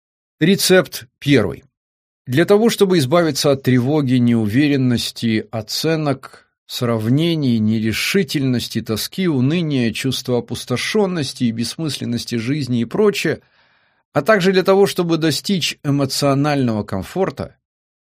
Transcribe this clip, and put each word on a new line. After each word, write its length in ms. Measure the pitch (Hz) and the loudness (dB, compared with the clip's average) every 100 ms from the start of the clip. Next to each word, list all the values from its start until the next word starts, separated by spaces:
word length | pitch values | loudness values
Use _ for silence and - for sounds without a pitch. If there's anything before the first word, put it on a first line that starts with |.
| _ _ _ - | _ _ _ -2
Рецепт 680 | 160 196 - 185 - - - _ | 0 2 4 4 2 -4 -18 _
первый. 460 | 143 135 98 - - _ _ _ _ _ - | 0 2 2 -6 -16 _ _ _ _ _ -4
Для 200 | 127 170 | 0 4
того, 240 | 208 226 | 4 4
чтобы 280 | - 202 185 | 2 2 2
избавиться 540 | 127 175 165 139 151 | 2 2 2 0 0
от 120 | 139 | 0
тревоги, 520 | - 127 123 156 131 127 | 2 2 2 0 2 2
неуверенности, 1300 | 120 117 107 117 147 143 127 117 - - 117 110 - | 4 2 2 2 2 2 2 0 -2 -4 -2 -2 -4
оценок, 960 | 110 104 - 151 160 151 139 - - _ _ - | -8 -8 -4 -2 -2 -2 -4 -8 -20 _ _ -16
сравнений, 920 | - 120 113 110 139 170 160 135 117 | -4 -2 0 0 2 0 0 0 2
нерешительности, 1200 | 107 110 110 104 - 196 190 156 131 120 - 113 | 2 0 -2 -2 -2 0 0 -2 0 -2 -4 -6
тоски, 460 | 113 107 - - 185 | -4 -6 -6 -4 -2
уныния, 680 | 135 127 175 160 139 113 | 0 0 0 -2 -2 -2
чувства 460 | 104 135 120 - 120 | -2 -4 -4 -4 -4
опустошенности 1040 | 117 120 - 123 - 220 190 180 135 - | -4 -8 -6 -4 -2 0 0 -2 -6 -2
и 80 | 123 | -2
бессмысленности 840 | 113 117 - 160 - 120 117 - 117 | -2 -6 -6 -6 -6 -4 -6 -4 -6
жизни 460 | 117 151 123 120 | -4 -4 -2 -2
и 40 | 113 | -2
прочее, 560 | 180 208 196 165 120 _ _ _ _ _ _ _ | 2 2 2 -2 -4 _ _ _ _ _ _ _
а 120 | 147 | -2
также 280 | 147 214 180 | 2 4 4
для 120 | 185 | 2
того, 240 | 180 196 196 | 4 4 4
чтобы 300 | - 175 165 | 2 0 0
достичь 600 | 160 139 - 190 - - | 0 0 -2 -2 -2 -4
эмоционального 1000 | 147 143 139 - 143 135 147 143 123 107 | -2 0 0 0 0 2 0 0 0 -2
комфорта, 760 | 104 98 90 180 185 - - _ _ _ _ _ | -4 -6 -6 -4 -4 -4 -10 _ _ _ _ _